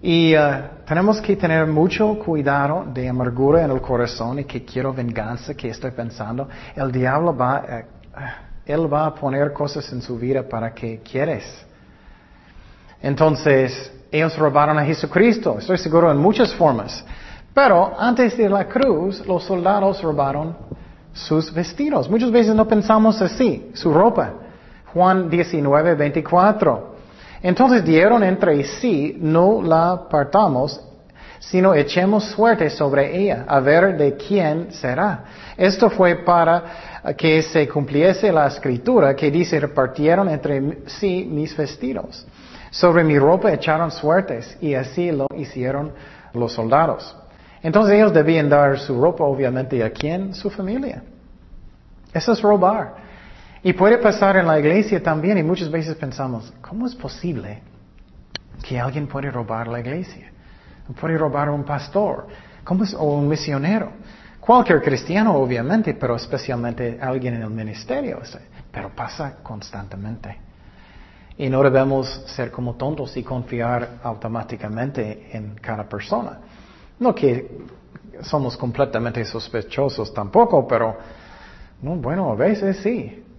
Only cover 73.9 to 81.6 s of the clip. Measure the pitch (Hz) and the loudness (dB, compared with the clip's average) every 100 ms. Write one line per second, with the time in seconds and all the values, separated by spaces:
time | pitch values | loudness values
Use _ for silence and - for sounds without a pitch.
73.9 | - 120 110 113 113 113 123 107 107 131 | -10 -12 -10 -8 -10 -10 -12 -10 -6 -6
74.9 | 139 107 107 - 113 104 107 - 107 104 | -6 -8 -10 -14 -14 -14 -14 -10 -10 -8
75.9 | 104 - 202 120 - - - - - - | -10 -6 -6 -6 -12 -20 -20 -20 -20 -20
76.9 | - 240 - 139 123 - - - - _ | -4 -2 0 0 0 -6 -16 -20 -20 _
77.9 | - - - - 151 131 - 127 117 139 | -20 -20 -20 -6 -4 -4 -6 -8 -2 -2
78.9 | 113 120 117 110 113 - 117 107 - 139 | -2 -4 -6 -8 -10 -8 -8 -6 -4 -4
79.9 | 131 107 - 101 185 233 175 120 113 113 | -2 -8 -8 -2 2 4 2 2 0 0
80.9 | 110 - - - - - - | -4 -14 -20 -20 -20 -20 -20